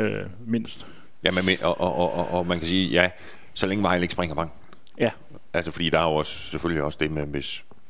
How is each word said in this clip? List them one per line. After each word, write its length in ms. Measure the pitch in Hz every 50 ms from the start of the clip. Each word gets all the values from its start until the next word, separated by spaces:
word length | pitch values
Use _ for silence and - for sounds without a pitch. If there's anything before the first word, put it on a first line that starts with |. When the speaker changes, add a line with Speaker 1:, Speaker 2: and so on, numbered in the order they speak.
Speaker 1:
øh, 280 | 113 104 104 104 98 98 92 98 120
mindst. 420 | 113 113 117 110 - - - - - - - - - - - -
Speaker 2:
Ja, 80 | 90
men, 140 | 92 92 92
men, 100 | 92 92 - -
og, 180 | 85 85 -
og, 140 | 85 90 69
og, 180 | 71 87 87 -
og, 160 | 87 85 -
og 140 | 87 90 90 87
man 120 | 87 85
kan 80 | 80 82
sige, 220 | 90 95 92 85
ja, 220 | - 87 90 90 - - - - - - - - -
så 120 | - - 95
længe 160 | 98 104 98
Vejle 180 | 90 90 90
ikke 100 | 87 87
springer 240 | - - 92 82 76
banken. 220 | 73 82 78 - - - - - - - - - -
Speaker 1:
Ja. 140 | - 113 - - - - - - - - -
Speaker 2:
Altså, 180 | 87 82 82
fordi 180 | 80 - 87 80
der 100 | 76 80
er 40 | 82
jo 120 | 82 78
også, 240 | 76 78 - - -
selvfølgelig 440 | - - - 78 80 85 85 78 71
også 140 | 73 - -
det 100 | 78 76
med, 140 | 78 76 73
hvis, 380 | 73 71 71 69 - - - - - - - - -